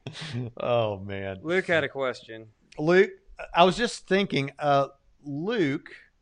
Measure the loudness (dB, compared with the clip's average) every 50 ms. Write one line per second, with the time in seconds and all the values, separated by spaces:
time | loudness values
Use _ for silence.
0 | _ -16 -14 -14 -12 -10 -8 -8 -8 -8 -10 -8 -2 0 0 2 2 0 -2 -6
1 | -8 -8 -8 -8 -6 -8 -8 -8 -6 -2 -2 -2 0 0 0 0 0 -2 -4 -4
2 | -4 -4 -4 -6 -12 -14 -16 -16 -16 -18 _ _ _ _ -10 -4 0 4 6 6
3 | 6 4 2 -8 _ -20 -16 -16 -16 -4 4 6 6 6 6 2 -2 -2 -4 -8
4 | -4 0 0 2 2 0 0 -2 -2 -4 -6 -4 0 2 4 4 2 0 -4 _
5 | _ _ _ _ _ -10 -8 -6 -4 -4 0 0 0 0 0 -4 -6 -10 -20 -20
6 | -20 _ _ _